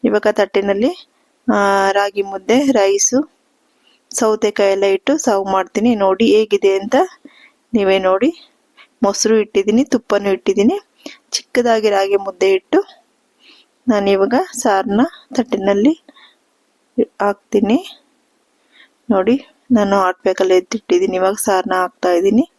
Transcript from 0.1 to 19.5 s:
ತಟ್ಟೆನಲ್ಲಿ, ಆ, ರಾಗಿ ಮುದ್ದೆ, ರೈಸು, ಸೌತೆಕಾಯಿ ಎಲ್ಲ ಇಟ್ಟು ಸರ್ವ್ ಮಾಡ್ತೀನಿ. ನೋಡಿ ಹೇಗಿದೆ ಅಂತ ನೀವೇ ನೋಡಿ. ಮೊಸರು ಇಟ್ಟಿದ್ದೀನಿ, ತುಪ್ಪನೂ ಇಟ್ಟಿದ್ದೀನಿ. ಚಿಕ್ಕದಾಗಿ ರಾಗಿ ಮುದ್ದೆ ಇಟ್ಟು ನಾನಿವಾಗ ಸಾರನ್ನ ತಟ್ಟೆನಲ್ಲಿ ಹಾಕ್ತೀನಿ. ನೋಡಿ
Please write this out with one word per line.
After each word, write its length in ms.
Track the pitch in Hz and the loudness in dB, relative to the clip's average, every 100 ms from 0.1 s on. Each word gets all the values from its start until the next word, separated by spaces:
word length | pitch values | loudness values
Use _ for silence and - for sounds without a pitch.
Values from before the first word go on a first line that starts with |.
| 208 214 208 | 0 -2 -2
ತಟ್ಟೆನಲ್ಲಿ, 520 | 202 - 202 202 247 359 - _ _ _ - | -2 -2 -2 0 -2 -4 -14 _ _ _ -4
ಆ, 100 | 208 196 196 196 | 0 0 2 0
ರಾಗಿ 300 | 196 202 202 | 0 -2 -4
ಮುದ್ದೆ, 360 | 196 196 - 233 277 | -8 -8 0 0 2
ರೈಸು, 460 | 240 196 196 - 247 294 _ _ _ _ _ _ _ _ | 2 2 2 0 -2 -4 _ _ _ _ _ _ _ _
ಸೌತೆಕಾಯಿ 640 | - 220 214 214 202 202 | -4 -2 0 -2 0 0
ಎಲ್ಲ 140 | 196 196 190 | 2 0 0
ಇಟ್ಟು 160 | - 294 - | 0 -2 0
ಸರ್ವ್ 200 | 202 196 190 | -2 0 -2
ಮಾಡ್ತೀನಿ. 340 | 185 - 226 226 | -2 -2 0 2
ನೋಡಿ 220 | 196 190 226 | 0 2 2
ಹೇಗಿದೆ 380 | 202 220 202 196 196 | 2 2 0 0 0
ಅಂತ 160 | 196 254 370 - - _ - _ _ | 0 -2 -2 -6 -20 _ -20 _ _
ನೀವೇ 260 | 226 196 190 190 | -2 0 0 0
ನೋಡಿ. 220 | 190 254 349 - _ _ _ - _ | 0 0 -4 -16 _ _ _ -20 _
ಮೊಸರು 340 | 202 220 214 220 | -2 -2 0 0
ಇಟ್ಟಿದ್ದೀನಿ, 400 | 208 - 196 220 285 | 0 -2 0 0 0
ತುಪ್ಪನೂ 380 | 240 - 202 202 190 | -2 -2 -2 -2 -4
ಇಟ್ಟಿದ್ದೀನಿ. 400 | - 190 208 403 _ _ - - _ | -2 0 0 0 _ _ -20 -20 _
ಚಿಕ್ಕದಾಗಿ 540 | - - - 233 226 214 | -12 -6 -2 0 0 2
ರಾಗಿ 280 | 202 196 202 | 0 0 -2
ಮುದ್ದೆ 240 | 196 180 180 | -4 -2 0
ಇಟ್ಟು 260 | 381 _ 330 403 - _ _ _ _ _ - _ _ - | 0 _ -2 -2 -12 _ _ _ _ _ -20 _ _ -2
ನಾನಿವಾಗ 500 | 214 196 196 196 247 370 - | 0 2 2 2 0 -4 -4
ಸಾರನ್ನ 420 | 254 196 190 202 294 - _ | -2 0 0 0 0 -4 _
ತಟ್ಟೆನಲ್ಲಿ 600 | 262 226 202 196 202 233 320 _ _ - _ _ _ _ _ _ - - _ | -6 -4 -2 -2 2 2 0 _ _ -20 _ _ _ _ _ _ -6 -6 _
ಹಾಕ್ತೀನಿ. 580 | 202 202 _ 208 202 240 - - _ _ _ _ _ _ _ _ - _ _ | -4 -4 _ -2 0 -2 -4 -20 _ _ _ _ _ _ _ _ -20 _ _
ನೋಡಿ 280 | 196 190 262 - | -2 2 0 -4